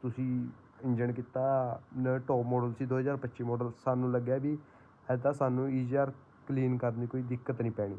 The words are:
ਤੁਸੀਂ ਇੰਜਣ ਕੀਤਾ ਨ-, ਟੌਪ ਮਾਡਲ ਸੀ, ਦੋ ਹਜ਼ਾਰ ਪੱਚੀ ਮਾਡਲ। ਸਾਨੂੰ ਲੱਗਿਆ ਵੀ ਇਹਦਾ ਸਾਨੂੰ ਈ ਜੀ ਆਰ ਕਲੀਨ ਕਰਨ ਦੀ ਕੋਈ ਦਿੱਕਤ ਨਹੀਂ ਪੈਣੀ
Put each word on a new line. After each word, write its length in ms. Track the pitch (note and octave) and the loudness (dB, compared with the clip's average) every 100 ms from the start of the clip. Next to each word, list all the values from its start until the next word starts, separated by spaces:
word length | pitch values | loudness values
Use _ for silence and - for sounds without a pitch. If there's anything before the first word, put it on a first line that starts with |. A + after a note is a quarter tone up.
ਤੁਸੀਂ 460 | B2+ A#2 C3 B2+ B2 - - - | -4 -2 -2 -2 -4 -10 -20 -6
ਇੰਜਣ 280 | C3 A#2 B2 | -2 0 0
ਕੀਤਾ 300 | A#2+ A#2+ C3 C3 C3+ B2+ A#2 - C3 | -2 -4 0 2 2 0 -4 -8 -2
ਨ-, 220 | B2+ B2+ | 0 0
ਟੌਪ 260 | B2+ C3 A#2+ | 2 2 4
ਮਾਡਲ 280 | B2 A#2+ | 2 2
ਸੀ, 120 | A2 C3+ | -2 0
ਦੋ 140 | C3 | 0
ਹਜ਼ਾਰ 160 | C3 C#3 | 0 -2
ਪੱਚੀ 280 | B2+ - | -4 -6
ਮਾਡਲ। 280 | A#2 A#2+ A#2+ A#2 C3 | -4 -2 -2 -2 -2
ਸਾਨੂੰ 260 | B2+ B2+ | 0 2
ਲੱਗਿਆ 260 | B2 A#2+ C3 | 0 0 0
ਵੀ 200 | C#3+ D3 - - - - - | 0 -4 -8 -20 -20 -16 -2
ਇਹਦਾ 200 | B2+ C#3 | 2 2
ਸਾਨੂੰ 380 | C#3+ C3+ B2+ C3+ | 2 2 2 2
ਈ 140 | C3 B2 | 0 2
ਜੀ 100 | C#3 | 2
ਆਰ 160 | C#3 C#3 - - - | 2 -2 -20 -18 -2
ਕਲੀਨ 300 | C3+ B2+ B2 | 0 2 2
ਕਰਨ 220 | B2 A2+ | 0 -2
ਦੀ 80 | A#2+ | -4
ਕੋਈ 140 | C3 | -4
ਦਿੱਕਤ 400 | B2 B2 - A#2 | -4 -4 -4 -2
ਨਹੀਂ 100 | A#2 | -2
ਪੈਣੀ 260 | A2 G2+ | 0 -4